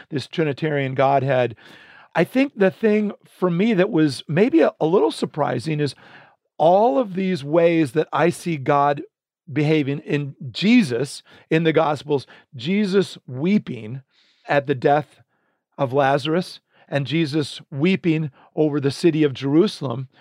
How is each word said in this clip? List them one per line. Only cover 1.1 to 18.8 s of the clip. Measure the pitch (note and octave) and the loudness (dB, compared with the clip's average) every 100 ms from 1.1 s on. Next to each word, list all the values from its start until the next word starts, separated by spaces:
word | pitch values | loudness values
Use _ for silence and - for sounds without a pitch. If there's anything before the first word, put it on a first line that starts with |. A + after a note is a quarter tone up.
| C#3 C3 B2+ A#2+ - - - - - _ | 2 2 0 0 -4 -20 -20 -20 -20 _
I | D#3+ E3+ | -2 0
think | C4 C#4 A3+ | 0 -2 2
the | F#3+ | 0
thing | - A3 G#3+ G3+ - | 2 0 2 -2 -8
for | _ _ F3+ | _ _ -2
me | E3+ A3+ F#3+ | 0 2 2
that | G3+ | 2
was | D#3+ D#3 B2+ - | 2 2 0 -4
maybe | D#3 A#3+ D#4+ | 0 2 4
a, | C#4 - | 2 0
a | D#3 | 0
little | G3 F#4+ | 2 0
surprising | - - - C#3 B2+ D3+ D3+ | -2 -8 -4 -4 -4 -4 -4
is | D3 - - - - _ _ - | -4 -6 -20 -20 -20 _ _ 0
all | D#3 F#3+ A#3 C4+ | 4 4 4 0
of | G#3+ | -2
these | F3+ F#3+ F3 | -4 -2 -4
ways | C#3+ E3 E3+ E3 D3 | 0 2 4 2 0
that | D3 - | -2 -2
I | C#3 E3+ | 0 0
see | - F3 D#3 | 0 -6 -4
God | C3 C#3+ C#3+ C#3+ G4 _ _ _ - | 0 2 2 0 -8 _ _ _ -8
behaving | C#3+ D3+ D#3 C3+ C#3+ | -2 0 0 0 -6
in | - D3 C#3+ - C3 | -4 -4 -4 -10 -14
Jesus, | - F#3+ B3 D#3 A#2+ C#3 - - - _ | -4 2 4 2 -2 -6 -10 -20 -20 _
in | D#3 | 0
the | E3 | 2
Gospels, | D#3 D#3 D3 D3 C#3+ - - _ | 2 0 -2 -2 -4 -4 -18 _
Jesus | C3 C3 G3+ G#3 G3 F3+ - - | -10 -2 0 2 0 0 -8 -14
weeping | B2+ E3+ G#3 - A#2+ G#2+ C3+ - _ _ _ - | -4 0 0 -2 -10 -12 -14 -16 _ _ _ -2
at | C#3+ C3+ | -2 0
the | C3 | 0
death | D3+ D3 - _ _ _ _ _ _ - | 2 2 -2 _ _ _ _ _ _ -6
of | C#3 | -2
Lazarus, | C3+ C3+ C#3+ D3 E3 F3+ - _ _ _ | 2 2 2 0 -2 -4 -12 _ _ _
and | C#3+ C3 | -6 -2
Jesus | D#3+ D#3 D#3 C#3+ - - | -2 0 -2 -4 -10 -12
weeping | C#3 E3+ F#3+ F3+ D#3 D3+ - _ - | -2 0 2 0 -2 -4 -10 _ -2
over | D#3 | -2
the | D3 | 0